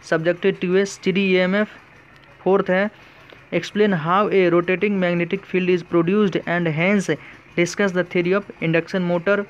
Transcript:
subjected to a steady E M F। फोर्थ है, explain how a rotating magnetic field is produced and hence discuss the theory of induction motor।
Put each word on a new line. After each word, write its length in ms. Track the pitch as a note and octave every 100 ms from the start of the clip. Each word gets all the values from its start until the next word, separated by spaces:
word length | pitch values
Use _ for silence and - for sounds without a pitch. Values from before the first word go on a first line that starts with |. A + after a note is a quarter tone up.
subjected 580 | - E3 D#3+ F3 G3 F3+
to 140 | F3+ F#3
a 100 | G3
steady 400 | - - F#3 G3
E 100 | F#3
M 140 | F3+ G3
F। 200 | G#3+ - - - - - - -
फोर्थ 260 | - G3 G3+
है, 200 | F#3 G#3 - - - - - -
explain 460 | F3+ - G3+ G#3 F#3 D#3
how 160 | F#3 G#3
a 120 | F#3+ F3+
rotating 480 | E3+ F3 F#3 G#3 G3
magnetic 480 | F3+ F3 E3+ F#3+ -
field 300 | F#3 F3+ F3+
is 100 | E3
produced 500 | E3+ E3+ G3+ G#3 D#3+ -
and 280 | E3+ E3+ D3+
hence 300 | F3 G#3 E3+ D3+ - - - -
discuss 360 | E3+ - G3+
the 120 | F3+ F3
theory 260 | F3+ F3+
of 180 | F#3+ - -
induction 440 | E3 E3 E3 F#3+ F3
motor। 320 | F3 E3+ G3+ G3+